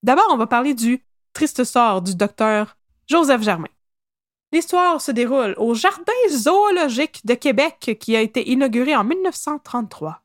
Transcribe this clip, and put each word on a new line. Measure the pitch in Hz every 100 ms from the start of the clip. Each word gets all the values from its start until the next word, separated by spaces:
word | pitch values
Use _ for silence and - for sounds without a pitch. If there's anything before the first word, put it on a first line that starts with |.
D'abord, | 220 285 415
on | 277
va | 220
parler | 240 269
du | 254 226 254 _ _ _
triste | - 311 -
sort | 247 247 240 190
du | 180 180
docteur | 202 - 220 214 214 _ _ _ -
Joseph | 330 294 254
Germain. | 214 175 156 _ _ _ _ _ _ _ _
L'histoire | 320 330 359 359 320
se | -
déroule | 240 240 269 220 -
au | 226
Jardin | 233 370 - 349 494 466
zoologique | 285 220 381 415 359 302 233 302 -
de | 208
Québec, | 240 294 233 294 - - 220
qui | - 220
a |
été | 220 247 -
inauguré | 254 269 233 254 285
en |
mille | 208 349
neuf | 370 -
cent | - 294
trente-trois. | - 247 220 - 156 160